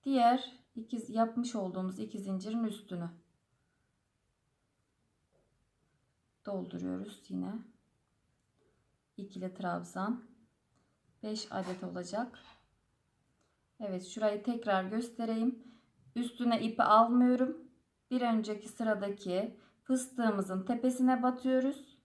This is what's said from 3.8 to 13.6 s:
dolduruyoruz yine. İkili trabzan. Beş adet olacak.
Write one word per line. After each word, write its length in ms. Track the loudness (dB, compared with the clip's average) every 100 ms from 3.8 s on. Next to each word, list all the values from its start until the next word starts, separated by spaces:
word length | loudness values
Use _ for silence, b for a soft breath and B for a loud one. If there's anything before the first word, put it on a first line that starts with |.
| _ _ _ _ _ _ _ _ _ _ _ _ _ _ _ _ _ _ _ _ _ _ _ _ _ _ -6
dolduruyoruz 800 | -6 -6 -6 -6 -6 -8 -14 -8
yine. 240 | -6 -6 -8 -12 _ _ _ _ _ _ _ _ _ _ _ _ _ _ -16
İkili 360 | -14 -8 -10
trabzan. 760 | -6 -4 -4 -6 -6 -4 -4 -8 _ _ _ _ _ _ _ _ _
Beş 280 | -10 -8 -6
adet 320 | -6 -6 -6
olacak. 560 | -8 -8 -6 -6 -6 -10 -20 -20 _ _ _ _ _ _ _ _ _ _